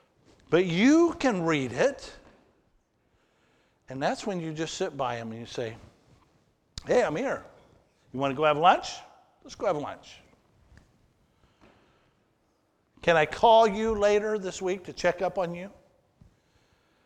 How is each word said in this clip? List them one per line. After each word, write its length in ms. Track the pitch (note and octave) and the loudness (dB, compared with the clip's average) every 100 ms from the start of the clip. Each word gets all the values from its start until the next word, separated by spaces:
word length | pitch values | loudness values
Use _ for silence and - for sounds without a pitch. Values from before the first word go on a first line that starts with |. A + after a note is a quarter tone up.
| _ _ _ _ - | _ _ _ _ 0
But 160 | E3 F#3 | 2 2
you 500 | E3+ B3 D#4+ E4+ - | 2 4 4 2 0
can 240 | C4 F#3+ | -2 0
read 280 | E3 D3+ B2+ | 0 0 -2
it. 400 | B2 B3+ - - - - _ _ _ _ _ _ _ _ _ _ _ _ _ _ _ - | 0 -2 -2 -14 -20 -20 _ _ _ _ _ _ _ _ _ _ _ _ _ _ _ -16
And 160 | C3 | -6
that's 240 | D#3+ - A3 | -4 -4 -6
when 140 | F3+ | -6
you 100 | D#3+ | -6
just 220 | D#3 D#3+ | -6 -6
sit 240 | - F#3 C#3+ | -6 -6 -4
by 220 | B2 A#2+ | -6 -6
'em 120 | A2+ | -8
and 80 | A#2 | -12
you 60 | A#2 | -12
say, 320 | - A#2 A#2 - _ _ _ _ _ _ _ _ - - | -8 -10 -10 -20 _ _ _ _ _ _ _ _ -10 0
"Hey, 160 | A3 | 2
I'm 140 | F#3 D#3 | 2 0
here. 300 | C4 D3+ - - _ _ _ _ _ | -4 -6 -10 -20 _ _ _ _ _
You 80 | B2+ | -4
wanna 140 | C#3 | -4
go 100 | C3+ | 2
have 140 | D3+ D3 | 2 4
lunch? 360 | F3 C#4+ - - - _ _ _ | 4 4 0 -14 -18 _ _ _
Let's 120 | C#4+ - | -20 -6
go 120 | G#3 | -4
have 100 | D3+ | -2
lunch. 420 | A2+ F#2 - - _ _ _ _ _ - _ _ _ _ _ _ _ _ _ _ _ _ _ _ _ _ _ _ _ _ _ _ | -6 -12 -18 -20 _ _ _ _ _ -20 _ _ _ _ _ _ _ _ _ _ _ _ _ _ _ _ _ _ _ _ _ _
Can 140 | - E3 | 2 2
I 100 | D3+ | 2
call 400 | - A#3 A3+ A3+ | 2 6 6 6
you 280 | G3+ A3 G#3+ | 2 -2 0
later 420 | G#3 G#3 G#3+ G#3+ | 2 2 0 -4
this 240 | F#3 - | -6 -6
week 220 | F#3 F#3+ | -6 -6
to 80 | F3 | -8
check 300 | C3+ F3+ E3+ | -4 -2 0
up 160 | F3+ F#3 | -2 -4
on 180 | F3 F3 | -6 -6
you?" 160 | G3 - _ _ _ _ _ _ _ _ _ _ _ _ | -14 -18 _ _ _ _ _ _ _ _ _ _ _ _